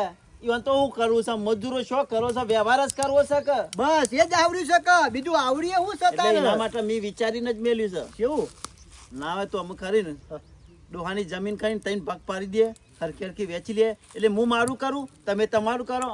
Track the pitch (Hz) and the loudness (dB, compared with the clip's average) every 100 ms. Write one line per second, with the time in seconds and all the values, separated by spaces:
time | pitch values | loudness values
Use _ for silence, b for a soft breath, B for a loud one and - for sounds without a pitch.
0 | 190 175 _ - 240 233 233 277 277 - | 0 -4 _ -12 -4 -2 2 2 2 2
1 | 226 226 226 226 208 220 247 254 233 262 | 2 2 0 -2 -2 -2 -2 -4 -2 -2
2 | 277 226 240 240 226 220 214 262 277 - | 0 0 0 -2 0 2 4 4 2 0
3 | 277 277 285 285 285 262 170 180 277 311 | 2 4 4 2 2 0 0 0 4 4
4 | 254 262 330 349 339 359 302 349 339 359 | 4 4 4 4 2 2 2 2 6 4
5 | 277 233 285 320 262 277 339 370 370 349 | 4 0 0 2 2 0 0 0 0 0
6 | 359 349 349 311 254 214 226 233 214 226 | 0 2 2 4 4 2 0 -2 -2 -2
7 | 202 196 226 233 240 220 233 233 214 175 | -4 -2 -2 -2 -4 -2 0 0 0 -4
8 | 117 - 247 302 156 - - - - - | -8 -4 -2 0 -4 -6 -18 -18 -20 -20
9 | - 127 151 185 196 196 175 190 185 214 | -18 -10 -8 -6 -6 -6 -8 -10 -2 0
10 | 170 147 - 156 - - - - - 175 | -2 -10 -14 -18 -18 -20 -20 -20 -18 -10
11 | 170 202 180 185 196 208 214 214 202 202 | -8 -6 -6 -6 -8 -4 -4 -4 -4 -6
12 | 170 180 - 190 196 214 226 226 _ - | -6 -10 -8 -8 -4 0 0 0 _ -10
13 | 165 151 190 175 190 170 175 214 220 214 | -10 -8 -10 -8 -8 -8 -6 0 0 -2
14 | - - 214 202 233 233 240 254 269 277 | -12 0 0 2 2 2 0 0 -4 -4
15 | 262 - - 202 214 220 214 247 247 254 | -8 -12 -4 0 2 2 0 -2 -4 -4
16 | 254 | -4